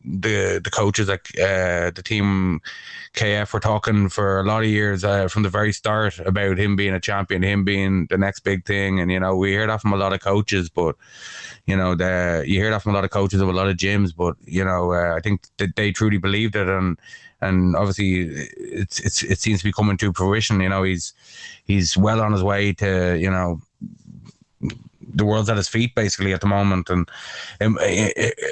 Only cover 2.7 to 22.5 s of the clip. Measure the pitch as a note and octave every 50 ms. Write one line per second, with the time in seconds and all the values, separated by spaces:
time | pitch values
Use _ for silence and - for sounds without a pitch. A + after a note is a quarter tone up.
2.7 | - - - - - - - - - - A2+ G#2 G#2 G#2 G#2 - - G#2 - A2
3.7 | G#2+ G#2 - - G#2+ G#2 G2 F#2 - - G2+ G2 F#2+ F#2+ F#2+ G#2 G#2+ A2 A2 A2
4.7 | G#2 G#2 G#2 G#2 G2 F#2 F#2 G2+ G2+ G2+ F#2+ F2+ - G#2+ G#2 G2 F2 G#2 G#2+ G#2+
5.7 | G#2 - - A2 G#2+ G#2+ A2 G2+ - - E2+ F#2+ F#2 G#2 G2+ G2 F#2+ F2+ G#2 G2+
6.7 | G2+ F#2+ G2+ G2 F#2 F#2 - - G2+ G2+ G2 - G2+ F2+ F#2 G2 G2+ G2+ F#2+ G2
7.7 | G2+ G2 G2 F#2+ F#2+ F#2+ E2 - F#2+ F#2+ G2 G2 G2 - - G2 G2 F#2 - -
8.7 | G2+ G2 G2 G2 F#2+ F#2+ E2+ F2+ F#2 F#2 F#2 F#2 F#2+ F#2 F#2+ G2 G2 G#2 A2 G#2+
9.7 | A2 G#2+ - G#2+ G2+ G2 G2 F#2+ G2 F#2+ - G2 G2 G#2 G#2+ - G#2 F#2+ F2 E2
10.7 | - F2 E2+ D#2+ C#2 - _ - - - - - - - - - - - _ -
11.7 | F#2+ F#2+ F#2 F#2 F2+ E2 F2+ F#2 F#2 F2+ F2+ F2 E2+ E2 C#2 C#2+ G2 F#2 G#2 A2
12.7 | A2 G#2 - G#2 G2+ G2 F#2+ F#2+ - G2+ G2 F#2+ F#2+ F#2+ G2 F#2 F2+ F#2 F#2+ G2
13.7 | F#2+ E2+ F#2 G2 G#2 G#2 G2+ F2+ D#2+ E2 F2+ F2 D#2 - - - D#2+ F#2 F#2+ F#2+
14.7 | F#2 F2+ F2+ F2 F2 F2 F2 F2 E2 E2+ F#2 G#2 G2+ F#2 - - _ - G2 F#2
15.7 | - - G#2+ G#2 F#2+ - A2 G#2+ G#2 F#2+ E2+ G2 G2 G#2 A2+ A2+ G#2 G#2 G2 F2+
16.7 | F#2+ F#2+ F#2 F2+ E2+ - - - - - - - _ _ - F#2+ F#2 F#2 F2+ F2+
17.7 | E2 D#2+ G#2 G2 F#2+ - G2+ F#2+ F#2 F#2 F2 D#2+ C#2+ C#2+ C#2 - - - G#1 G#1
18.7 | - - F#2+ - - - - G#2+ - - - - F#2+ - - A2 G#2+ F#2 F#2+ G#2
19.7 | - - G#2 G#2 G2 - G#2+ G2+ F2 - F#2 F#2+ G2+ A2 G#2+ - G#2+ F#2+ F#2 F#2
20.7 | G2 F#2+ F#2+ F#2+ F#2 E2+ - - - _ _ - - - - - - - _ -
21.7 | G2 G2 F2+ D#2 - F#2 G2+ A2 A2 A2+ A2 G#2+ G#2+ F#2+ F#2 G2+